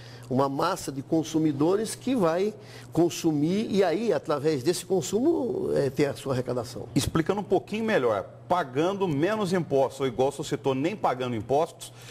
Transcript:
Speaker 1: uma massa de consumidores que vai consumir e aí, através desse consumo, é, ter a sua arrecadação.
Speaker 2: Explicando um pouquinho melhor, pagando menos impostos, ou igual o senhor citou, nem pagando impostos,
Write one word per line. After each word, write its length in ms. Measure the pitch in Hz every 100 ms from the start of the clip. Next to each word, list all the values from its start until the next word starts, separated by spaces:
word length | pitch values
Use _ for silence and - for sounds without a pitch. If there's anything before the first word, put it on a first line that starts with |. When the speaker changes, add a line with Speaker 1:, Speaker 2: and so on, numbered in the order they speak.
| - - -
Speaker 1:
uma 200 | 127 139
massa 420 | 139 165 190 -
de 120 | 139
consumidores 920 | - 160 151 156 156 131 156 196 220
que 220 | - - 262
vai 380 | 170 170 208 - - - -
consumir 760 | - 170 - 165 151 151 196 233
e 140 | 190
aí, 280 | 185 165 233
através 500 | 151 - 147 147 147
desse 240 | 123 180 -
consumo, 840 | 190 - 202 285 330 247 - 143
é, 160 | 147 139
ter 160 | 135 139
a 80 |
sua 180 | 127 135
arrecadação. 560 | 127 123 123 117 107 -
Speaker 2:
Explicando 460 | - - 165 160 196
um 40 |
pouquinho 400 | 185 185 - 214
melhor, 400 | 226 190 120 101 - - -
pagando 580 | 175 143 127 170 196 190
menos 460 | 143 175 220 190
impostos, 480 | 185 147 139 131 -
ou 60 | 135
igual 240 | 110 131
o 20 |
senhor 120 | 143
citou, 300 | 151 139 139
nem 220 | 131 156 214
pagando 400 | 180 127 127 117
impostos, 560 | 117 139 185 - - - -